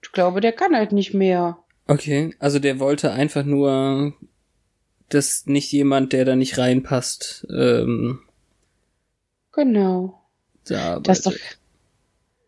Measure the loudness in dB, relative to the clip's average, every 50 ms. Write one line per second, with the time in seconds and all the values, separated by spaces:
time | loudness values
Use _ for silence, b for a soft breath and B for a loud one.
0 | -20 -8 -2 0 0 0 0 2 0 0 0 0 0 2 2 2 2 2 0 0
1 | -2 0 0 0 2 2 2 2 0 -2 -4 -8 _ _ _ _ _ _ 0 0
2 | 0 -2 -2 -2 -2 -2 -6 _ -2 0 0 2 0 0 -2 0 0 0 0 0
3 | 0 -2 0 0 -2 -2 0 -4 -2 0 0 2 2 2 2 0 0 0 0 -2
4 | -2 -4 -6 _ -20 -20 _ _ _ _ _ _ _ _ _ _ _ _ _ _
5 | _ _ 0 0 0 0 -4 -4 -2 0 0 0 0 0 -2 0 2 4 4 2
6 | 2 2 2 0 2 2 2 0 0 -2 -2 0 2 2 2 2 0 0 -2 -2
7 | -2 -4 -10 -10 -10 -14 -14 -14 -14 -10 -4 0 2 2 2 2 2 0 -2 -2
8 | -2 -4 -4 -6 _ _ _ _ _ _ _ _ _ _ _ _ _ _ _ _
9 | _ _ _ _ _ _ _ _ _ _ _ 0 2 2 4 4 2 2 2 0
10 | -2 -6 -10 _ _ _ _ _ _ _ _ _ _ -6 -6 -4 -4 -4 -4 -4
11 | 2 2 2 2 2 -4 -4 -6 -12 -16 -20 _ _ _ _ _ _ _ _ _
12 | _ _ _ _ _ _ _ _ _